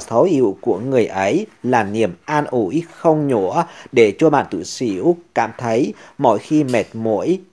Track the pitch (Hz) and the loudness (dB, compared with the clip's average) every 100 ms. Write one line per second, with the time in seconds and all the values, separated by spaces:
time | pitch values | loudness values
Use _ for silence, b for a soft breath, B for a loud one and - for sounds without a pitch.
0 | - 113 185 139 104 95 120 92 131 127 | 2 2 2 2 0 0 -4 -4 0 0
1 | 101 95 98 165 214 _ 120 123 101 110 | 0 -2 0 -2 -4 _ -2 -2 0 -2
2 | 101 82 - 151 - 123 90 156 165 - | -2 -4 -4 -2 -2 -2 -2 -4 -6 -2
3 | 170 156 143 113 92 156 165 B B 117 | 0 2 2 0 0 -2 -4 B B 4
4 | 107 - 156 139 - 90 92 - 120 92 | 4 4 2 2 0 -6 -8 -6 -6 -2
5 | 156 170 _ 120 110 - 120 117 147 B | 0 -2 _ -4 -4 -4 -2 0 -2 B
6 | B B 127 104 - 151 135 117 - 113 | B B 2 2 0 0 2 0 -2 -4
7 | 113 101 123 190 - | -2 -2 0 -4 -6